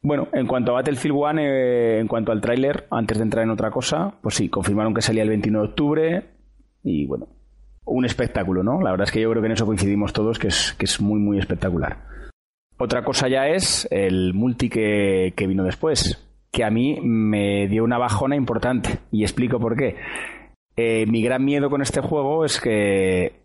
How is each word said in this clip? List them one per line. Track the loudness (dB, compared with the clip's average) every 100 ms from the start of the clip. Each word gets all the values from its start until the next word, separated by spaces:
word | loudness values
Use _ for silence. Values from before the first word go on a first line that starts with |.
Bueno, | 0 0 0
en | -2 0
cuanto | 0 2
a | 2
Battlefield | 0 0 0 2
one, | 2 2 2
eh, | 2 2 4 4 2
en | 0
cuanto | 0 0
al | 0
tráiler, | 0 2 2 0 -2
antes | -2 0 0
de |
entrar | 0 2
en | 0
otra | 0 -2
cosa, | -2 -2 -2 -2 -4
pues | -4 -2
sí, | -2
confirmaron | -2 0 2 2
que | 2
salía | 2 2
el | 2
veintiuno | 2 2 0
de | 0
octubre | 0 0 2 2 0 -6 _ -20 _ _ _
y | -4 -2 -2
bueno, | -6 -10 -20 -20 -20 -20 -16 -4
un | -2 0
espectáculo, | -2 -2 -2 -2 0
¿no? | 0 0
La | 0
verdad | 0 0
es |
que | 0
yo | 2
creo | 2
que | 0
en |
eso | 0 0
coincidimos | 0 2 2 0
todos, | 0 0 0
que | 0
es, | 0 -2 -2
que | -4
es | 0
muy, | 0 2
muy | 2 0
espectacular. | 0 -2 -2 -2 -2 -6 -14 -16 -18 -20 _ _ _ _
Otra | -2 -2
cosa | -2 -2 0
ya | 2 2
es | 0 0 -4 -2
el | 0 2 2 0
multi | 0 0 0 -2
que, | 0 0 2 2 2 0 -2
que | -2
vino | 0 -2
después, | -2 -2 0 -2 -4 -12 _ _
que | -2
a | 0
mí | 2 0 0
me | 0 0 2 0 0 0 0
dio | 2
una | 2 0
bajona | 0 0 0 0
importante, | 0 -2 0 -2 -2 -6 -4
y | -2
explico | 0 0 -2 0
por | -2 0
qué. | -2 -4 -12 -12 -12 -14 -20 -20 _ -2
Eh, | 0 2 2
mi | 2
gran | 2 2
miedo | 2 2 0
con | 0
este | -2 -2
juego | -2 -2 0 0 0
es | 0
que | 0 2 2 2 2 2 0 -4